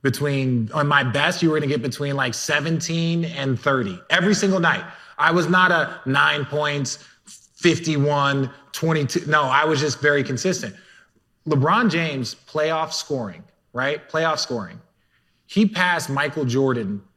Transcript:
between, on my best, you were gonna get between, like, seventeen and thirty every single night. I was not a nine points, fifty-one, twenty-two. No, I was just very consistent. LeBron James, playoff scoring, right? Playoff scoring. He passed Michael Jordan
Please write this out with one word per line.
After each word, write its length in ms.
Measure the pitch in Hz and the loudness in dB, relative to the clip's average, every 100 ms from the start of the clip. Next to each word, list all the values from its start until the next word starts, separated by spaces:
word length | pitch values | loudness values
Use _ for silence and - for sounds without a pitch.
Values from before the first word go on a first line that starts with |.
between, 640 | 139 131 143 139 131 123 110 | 0 -2 -2 0 0 0 -2
on 140 | 156 147 | -2 2
my 160 | 143 | 2
best, 380 | 127 123 151 175 | 2 0 0 2
you 80 | 170 | 2
were 80 | 156 | 2
gonna 80 | 139 | 0
get 140 | 147 | -2
between, 340 | 135 - 143 139 | -2 -4 -4 -2
like, 180 | 127 | -2
seventeen 920 | 113 - 151 151 165 165 165 165 170 165 | -4 -2 -2 0 -2 -2 -2 0 0 -2
and 340 | 139 135 123 | -4 -2 0
thirty 400 | - 135 104 87 - | 0 0 0 -6 -2
every 260 | 175 180 202 | 0 2 2
single 240 | 202 190 | 2 2
night. 240 | 170 120 85 - - - | 2 0 -6 -18 -20 0
I 140 | 147 | 2
was 160 | 170 160 | 2 4
not 240 | 185 180 | 4 4
a 280 | 170 143 - 131 | 2 0 -4 -2
nine 400 | 139 147 147 139 | 2 2 2 -2
points, 540 | 147 147 143 143 - - _ - - _ _ | -2 -2 -2 -4 -8 -14 _ -20 -20 _ _
fifty-one, 960 | 175 160 160 151 143 143 139 139 131 - - | 2 2 0 0 2 2 2 0 -2 -6 -16
twenty-two. 540 | - 160 160 139 175 147 | -4 0 0 0 -2 0
No, 180 | 156 | 2
I 220 | 139 131 156 | 4 2 2
was 140 | 151 | 2
just 200 | 151 131 | 0 0
very 240 | 147 147 | 2 2
consistent. 520 | 131 127 185 180 107 - - - _ _ _ _ - | 0 -2 -2 -2 -6 -12 -20 -20 _ _ _ _ -2
LeBron 420 | 147 143 208 240 | 2 4 4 2
James, 460 | 165 165 139 120 - | 0 -2 -4 -8 -10
playoff 580 | - 156 156 160 160 | -8 -2 0 0 -2
scoring, 500 | - - 139 107 85 - _ _ | -6 -6 -6 -6 -10 -20 _ _
right? 340 | 120 135 151 - | -4 -2 -4 -4
Playoff 320 | 160 160 156 | -2 0 -2
scoring. 400 | - 120 92 95 _ _ _ _ _ _ _ | -4 -6 -8 -14 _ _ _ _ _ _ _
He 180 | 196 214 | 2 2
passed 420 | 208 185 170 147 | 2 0 0 -2
Michael 360 | 139 147 147 131 | -2 -2 -2 -2
Jordan 560 | 123 135 120 101 101 - | 2 2 0 -4 -8 -10